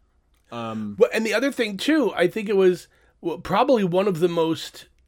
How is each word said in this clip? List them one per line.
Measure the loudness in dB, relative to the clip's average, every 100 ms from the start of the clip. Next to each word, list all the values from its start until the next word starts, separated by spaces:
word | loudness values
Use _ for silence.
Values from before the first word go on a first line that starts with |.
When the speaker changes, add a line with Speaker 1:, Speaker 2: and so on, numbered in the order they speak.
| _ _ _ _ -14
Speaker 1:
Um, | -10 -8 -6 -6 2
Speaker 2:
Well, | 2
and | 2 -2
the |
other | 0 -2
thing, | -2 -4 -4
too, | 0 0 0
I | 0 -2
think | -2 -2
it | 4
was, | 4 2 -8 _ _ _
well, | -8 -8
probably | -2 0 4 4
one | 2 2 0
of | 0
the | 0
most | 2 0 -2 -8 -18 -20 _